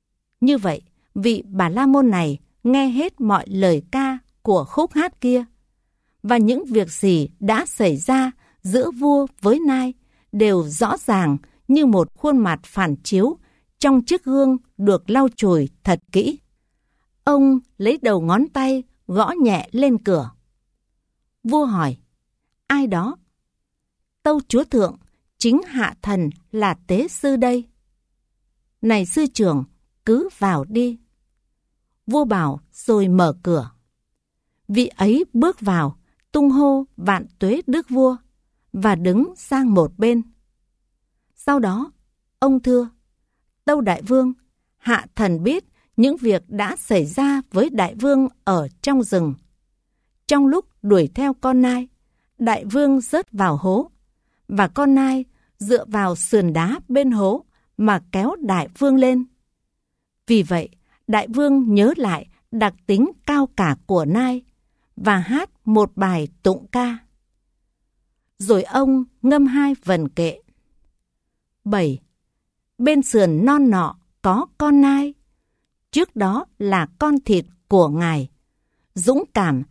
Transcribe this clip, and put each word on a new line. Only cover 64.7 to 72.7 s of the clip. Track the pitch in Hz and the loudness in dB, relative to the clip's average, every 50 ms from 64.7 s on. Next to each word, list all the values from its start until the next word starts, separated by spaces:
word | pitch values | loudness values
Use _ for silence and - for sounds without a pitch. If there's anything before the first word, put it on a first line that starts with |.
| _ _ _ _ _ | _ _ _ _ _
và | - - 214 202 185 | -4 -2 0 0 0
hát | 170 180 247 302 370 - _ _ _ | -2 -2 -4 -4 -4 -6 _ _ _
một | 214 214 214 208 202 - | 0 2 2 2 0 -2
bài | 190 190 190 180 165 151 147 - _ _ | -4 -2 -2 -2 -2 -4 -6 -10 _ _
tụng | 190 190 - - - - | -2 -2 -2 -6 -6 -4
ca." | 247 247 240 233 226 - _ _ _ _ _ _ _ _ _ _ _ _ _ _ _ _ _ _ _ _ _ _ _ _ _ _ _ | -4 -4 -4 -6 -10 -14 _ _ _ _ _ _ _ _ _ _ _ _ _ _ _ _ _ _ _ _ _ _ _ _ _ _ _
Rồi | 196 196 226 190 190 | 0 0 0 0 0
ông | - - 262 277 269 269 262 254 - _ _ - | -2 -2 0 2 2 2 0 -2 -4 _ _ 0
ngâm | 254 294 294 277 | 2 4 4 4
hai | 262 247 285 285 285 269 - _ | 2 2 0 0 0 -2 -4 _
vần | 185 185 165 156 139 | -2 -2 -2 -2 -4
kệ. | - - 170 160 - - _ _ _ _ _ _ _ _ _ _ _ _ _ _ _ _ _ _ _ _ _ _ _ _ _ | -4 -4 -4 -4 -4 -8 _ _ _ _ _ _ _ _ _ _ _ _ _ _ _ _ _ _ _ _ _ _ _ _ _
Bảy. | 208 208 202 170 147 131 127 - _ _ _ _ _ _ _ _ _ _ _ _ _ | -4 -2 0 0 -2 -4 -6 -10 _ _ _ _ _ _ _ _ _ _ _ _ _